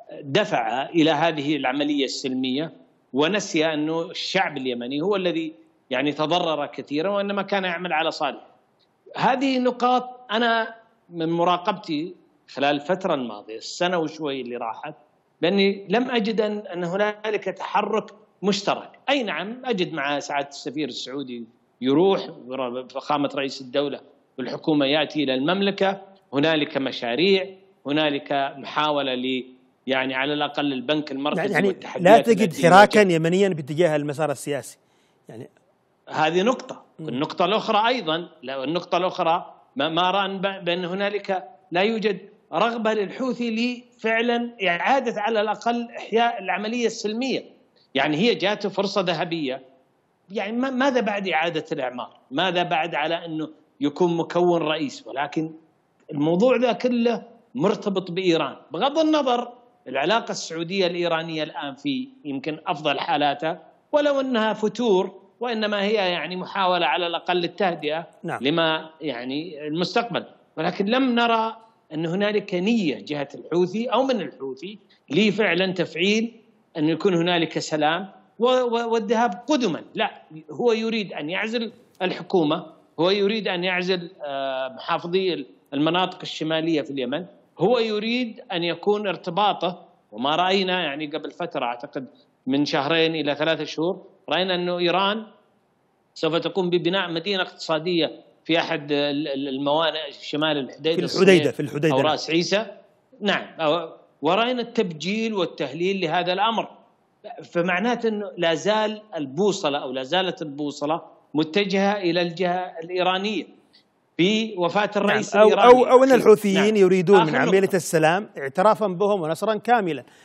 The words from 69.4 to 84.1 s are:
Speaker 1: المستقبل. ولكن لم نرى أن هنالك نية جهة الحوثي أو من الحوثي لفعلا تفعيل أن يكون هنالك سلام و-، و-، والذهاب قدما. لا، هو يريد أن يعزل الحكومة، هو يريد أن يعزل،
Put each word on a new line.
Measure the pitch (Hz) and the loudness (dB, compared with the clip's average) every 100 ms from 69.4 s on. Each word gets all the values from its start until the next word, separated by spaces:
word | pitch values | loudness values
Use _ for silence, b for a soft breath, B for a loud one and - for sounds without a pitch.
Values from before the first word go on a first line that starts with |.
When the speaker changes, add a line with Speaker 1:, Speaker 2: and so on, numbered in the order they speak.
| 165 143 151 | -8 -10 -6
Speaker 1:
المستقبل. | 156 180 240 233 135 - - _ - | -4 -2 -2 -2 -4 -8 -18 _ -6
ولكن | 170 175 196 | -4 -2 0
لم | 247 269 | 0 2
نرى | 233 233 226 226 226 - _ - | 2 2 2 -2 -6 -18 _ -10
أن | 156 165 | -4 -2
هنالك | 185 202 208 202 | 0 0 0 -2
نية | 180 190 233 165 110 | -2 2 2 2 -2
جهة | 110 147 139 | -4 -6 -6
الحوثي | - - 170 180 202 240 | -10 -2 0 2 0 0
أو | 214 | 0
من | 269 226 | 2 0
الحوثي | 151 - 135 127 185 214 _ b - | -4 -8 -10 -10 -12 -16 _ b -2
لفعلا | 143 214 196 202 170 190 | 2 2 4 2 2 0
تفعيل | 185 156 156 196 220 233 - _ _ _ 165 | -2 -4 0 2 2 0 -6 _ _ _ -2
أن | 151 | 0
يكون | 160 202 | 2 2
هنالك | 170 175 175 156 160 | 2 2 2 0 -2
سلام | - 156 151 170 196 - _ - | -4 0 2 0 -4 -16 _ -2
و-، | 240 | 2
و-، | 254 247 233 233 | 4 2 0 0
والذهاب | 233 208 226 240 240 - | 0 2 2 2 0 0
قدما. | 302 220 127 107 | 2 2 -2 -6
لا، | 185 214 - - 156 151 | -4 -4 -6 -20 -20 -12
هو | 151 240 | 0 2
يريد | 220 226 220 180 | 2 0 -2 -4
أن | - 147 | -8 -6
يعزل | 190 214 233 - - _ - | -4 -4 -4 -6 -10 _ -6
الحكومة، | 185 - 175 190 151 170 - - _ - | -4 -4 -2 2 2 0 -6 -20 _ 0
هو | 175 | 2
يريد | 208 202 226 196 | 2 2 0 -2
أن | 180 | -2
يعزل، | 185 180 180 185 170 | 0 0 0 -2 -4